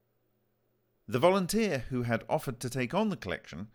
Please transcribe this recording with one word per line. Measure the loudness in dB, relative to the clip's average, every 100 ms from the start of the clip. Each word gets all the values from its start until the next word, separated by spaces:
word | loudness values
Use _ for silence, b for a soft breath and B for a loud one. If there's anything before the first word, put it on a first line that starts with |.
| _ _ _ _ _ _ _ _ _ _ -4
The | 4
volunteer | 6 4 2 2 2 0 -2
who | -2
had | 0 0 0
offered | -2 -2 -6
to | -6
take | -4 -2
on | 0 0
the | -2
collection | -4 -6 -6 -12 -12